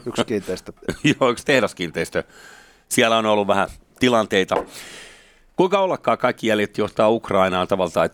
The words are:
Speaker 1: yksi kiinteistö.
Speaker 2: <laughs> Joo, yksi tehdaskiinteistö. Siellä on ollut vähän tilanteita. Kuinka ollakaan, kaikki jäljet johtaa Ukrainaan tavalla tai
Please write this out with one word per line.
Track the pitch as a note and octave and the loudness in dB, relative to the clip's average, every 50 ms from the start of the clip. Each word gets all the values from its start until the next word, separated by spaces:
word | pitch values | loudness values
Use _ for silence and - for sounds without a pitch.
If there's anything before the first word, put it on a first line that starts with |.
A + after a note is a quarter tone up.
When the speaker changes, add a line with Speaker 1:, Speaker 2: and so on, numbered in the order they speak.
| - | -4
Speaker 1:
yksi | A#2+ G#2 A#2 A2 | -6 -6 -4 -4
kiinteistö. | - A2+ G2+ - - F#2 - - G#2 - _ - - - - - | -2 -4 -6 -4 -6 -8 -8 -10 -18 -20 _ -10 -10 -10 -2 0
Speaker 2:
<laughs> | D3+ - - | 0 0 2
Joo, | C3+ B2 | 0 0
yksi | A#2 - - | 0 -2 -2
tehdaskiinteistö. | - C#3 B2+ G#2 F#2+ - - F2+ D#2+ - E2+ D#2+ - - E2 - _ - - - - - - - _ _ _ _ - | 0 0 2 0 0 -4 -6 -8 -6 -4 -6 -6 -4 -4 -6 -6 _ -16 -20 -20 -20 -20 -20 -20 _ _ _ _ -4
Siellä | - B2 A#2+ A2+ A2+ | 0 2 2 4 4
on | A2+ A2 | 2 2
ollut | A2 G#2+ G#2 G2+ | 2 2 2 2
vähän | G2 G2+ G2 F2+ - - - _ _ _ - | 2 2 0 0 -2 -6 -18 _ _ _ 0
tilanteita. | B2+ B2 A#2+ A2 G#2 - G#2+ F#2+ F#2 - - - - - - - - - - - - - - - _ _ _ _ _ _ - | 2 2 2 2 0 2 0 0 0 0 -2 -4 -4 -8 -14 -20 -18 -18 -20 -20 -20 -20 -20 -20 _ _ _ _ _ _ 0
Kuinka | - F#3 F#3 G3+ G3 | 0 0 2 2 0
ollakaan, | F#3+ F3+ D3+ - - B2 A2+ | 0 0 -2 -2 -2 -2 -2
kaikki | - - B2 A#2 - - | 0 0 -2 -2 0 -2
jäljet | A2 G#2+ G#2 G#2 - - | 0 0 0 0 -2 -2
johtaa | - G#2+ - - - A2 G#2+ | -4 -4 -4 0 2 2 2
Ukrainaan | A#2 A2 - - G2 F#2+ F#2+ F#2+ F2+ F2+ F2+ | 2 0 -2 0 2 2 2 2 2 -2 0
tavalla | - G2 F#2 F#2 E2 | -2 0 -2 -2 -2
tai | - F2 E2 E2+ | 0 0 0 0